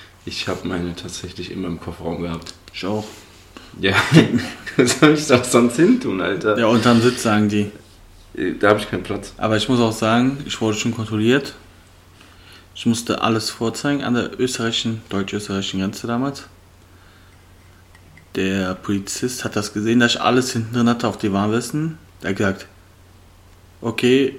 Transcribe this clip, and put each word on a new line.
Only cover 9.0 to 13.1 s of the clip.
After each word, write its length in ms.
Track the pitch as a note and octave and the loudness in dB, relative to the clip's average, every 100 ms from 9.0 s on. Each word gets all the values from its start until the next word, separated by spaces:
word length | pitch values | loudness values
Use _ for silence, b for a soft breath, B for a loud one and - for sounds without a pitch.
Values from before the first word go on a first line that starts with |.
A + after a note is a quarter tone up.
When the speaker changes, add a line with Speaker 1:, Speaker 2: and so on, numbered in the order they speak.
Speaker 1:
Platz. 280 | F2 G2+ - - | -6 -8 -10 -4
Speaker 2:
Aber 200 | G#2+ G#2+ | 0 0
ich 120 | - | 2
muss 120 | B2 | 2
auch 120 | A2+ | 2
sagen, 460 | A2 A2 A#2 C3 C#3 - | 2 2 4 2 -2 -6
ich 140 | - | -2
wurde 160 | A2 G#2+ | -2 0
schon 180 | A#2+ | -2
kontrolliert. 600 | A2+ G#2 G#2+ A2+ C#3 - - - - - - - B B B B B B | -4 -4 0 2 2 0 -12 -20 -20 -20 -20 -20 B B B B B B
Ich 120 | - A#2 | -4 -2
musste 360 | A2+ - | 0 -2